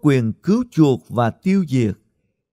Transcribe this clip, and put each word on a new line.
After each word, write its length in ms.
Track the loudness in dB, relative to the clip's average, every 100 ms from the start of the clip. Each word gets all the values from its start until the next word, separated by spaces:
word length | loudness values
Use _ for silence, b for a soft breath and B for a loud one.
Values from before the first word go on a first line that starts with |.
quyền 320 | 0 0 0
cứu 300 | -4 -2 -2 -2
chuộc 380 | 2 2 2 -4
và 220 | -4 -4
tiêu 340 | -4 -2 -2 -2
diệt. 280 | -2 -2 -6 _ _ _ _ _